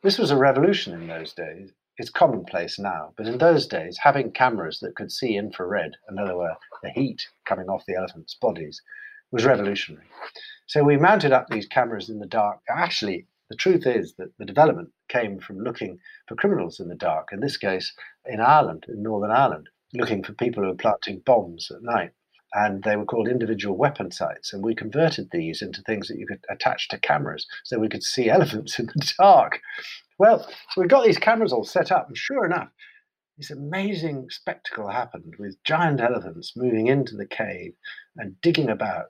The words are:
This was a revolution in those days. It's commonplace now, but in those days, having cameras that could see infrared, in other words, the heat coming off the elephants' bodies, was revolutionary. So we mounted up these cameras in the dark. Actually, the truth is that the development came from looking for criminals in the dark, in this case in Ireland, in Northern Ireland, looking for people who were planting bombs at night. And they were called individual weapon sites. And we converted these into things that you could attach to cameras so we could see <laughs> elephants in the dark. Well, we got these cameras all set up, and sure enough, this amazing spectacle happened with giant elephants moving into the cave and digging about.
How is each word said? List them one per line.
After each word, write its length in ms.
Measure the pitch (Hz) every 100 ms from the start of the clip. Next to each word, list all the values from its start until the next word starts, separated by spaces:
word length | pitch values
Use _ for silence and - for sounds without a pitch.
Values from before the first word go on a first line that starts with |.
This 160 | 196 190
was 120 | 180
a 60 | 139
revolution 560 | 135 135 170 196 -
in 140 | 85 82
those 260 | 82 80
days. 380 | - 80 82 98 _ _ -
It's 120 | 117
commonplace 680 | - 165 110 90 92 87 -
now, 360 | 98 82 76 -
but 100 | 113
in 120 | 127
those 260 | 165 156 -
days, 320 | 90 82 90
having 340 | 143 139 120
cameras 480 | - 127 110 82 -
that 140 | 107 -
could 160 | 104
see 240 | - 127 101
infrared, 600 | 104 - 90 101 80 - -
in 100 | 98
other 180 | 101 90
words, 220 | 87 80 - -
the 80 | 90
heat 340 | - 135 - - _ -
coming 240 | 95 92
off 160 | 95 -
the 80 | 92
elephants' 420 | 92 82 80 -
bodies, 420 | 120 87 76 - _ - - - _
was 140 | 120 123
revolutionary. 600 | 120 101 101 - 78 _ - - - - - _
So 160 | 156
we 140 | 147 147
mounted 340 | 175 208 147
up 160 | 127 -
these 160 | 113 101
cameras 440 | - 120 107 95
in 100 | 107
the 80 | 98
dark. 320 | 113 104 101 -
Actually, 560 | 135 175 - 101 87 - _ _
the 60 | 113
truth 320 | 185 175 131
is 260 | 117 - -
that 140 | 92 _
the 80 | 98
development 440 | 98 160 165 - _ _
came 300 | 123 110 98
from 200 | - 98
looking 400 | 117 113 101 87 - - -
for 80 | 113
criminals 440 | 202 170 87 -
in 80 | 87
the 80 | 85
dark, 340 | 90 78 -
in 80 | 101
this 180 | 139 -
case 340 | 101 92 - - - _ -
in 140 | 110
Ireland, 460 | 117 151 110 80 -
in 140 | 110
Northern 300 | 107 107 104
Ireland, 360 | 117 135 78 78 _ _
looking 300 | 120 - 104
for 100 | 92
people 280 | 107 123 117
who 80 | 95
were 60 | 92
planting 480 | 113 104 - 95 -
bombs 460 | 120 92 85 -
at 100 | -
night. 300 | 120 113 85 _ _ _ _
And 300 | 104 104 98
they 120 | 107 104
were 100 | 104
called 220 | 117 110
individual 480 | 123 110 107 101 95
weapon 340 | 143 147 95
sites. 440 | - 73 - -
And 100 | 98
we 100 | 110
converted 560 | 113 110 139 160 151 -
these 300 | 85 80 80
into 200 | 98 82
things 260 | - 107 98
that 100 | 104
you 80 | -
could 180 | 101 -
attach 380 | 98 - - -
to 80 | -
cameras 480 | - 76 - 78 - - -
so 120 | 120
we 120 | 107
could 140 | 110
see 260 | - - 117
<laughs> 80 | 131
elephants 420 | 147 107 - -
in 60 | 113
the 280 | 151 - -
dark. 400 | 196 165 117 - - - - - _ _
Well, 320 | 208 220 - - - -
we 100 | 175
got 180 | 269 226
these 120 | 180
cameras 360 | - 226 214
all 120 | 120 104
set 260 | 185 165
up, 160 | 180 -
and 100 | -
sure 280 | - 269 190
enough, 240 | 175 - _ - _ _ _ _ _
this 140 | 143
amazing 760 | 139 143 190 196 185 160 139 127
spectacle 600 | - - - - - 101
happened 460 | 113 120 85 85 80
with 240 | 101 95
giant 360 | - 160 170 139
elephants 540 | 117 117 87 82 - -
moving 320 | 127 110 117
into 280 | 139 131 107
the 120 | 98
cave 460 | - 107 92 87 - - - - -
and 240 | 101 92
digging 280 | 170 160 135
about. 380 | 104 107 90 78